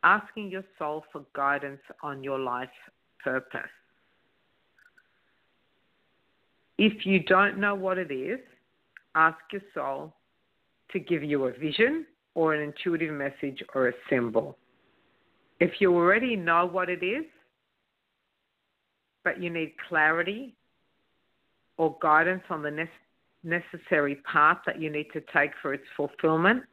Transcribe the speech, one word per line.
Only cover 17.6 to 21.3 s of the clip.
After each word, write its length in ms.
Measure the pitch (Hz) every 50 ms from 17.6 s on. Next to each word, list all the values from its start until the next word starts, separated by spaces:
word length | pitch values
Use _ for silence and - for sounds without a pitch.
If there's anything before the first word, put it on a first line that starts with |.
| _ _ _ _ _ _ _ _ _ _ _ _ _ _ _ _ _ _ _ _ _ _ _ _ _ _ _ _ _ _ _ _ _
but 180 | 185 143 -
you 80 | 180 175
need 240 | 170 170 160 151 - - - -
clarity 680 | 175 160 151 156 160 165 170 180 202 220 277 254 - _ _ _ _ _ _ _ _ _ _ _ _ _ _ _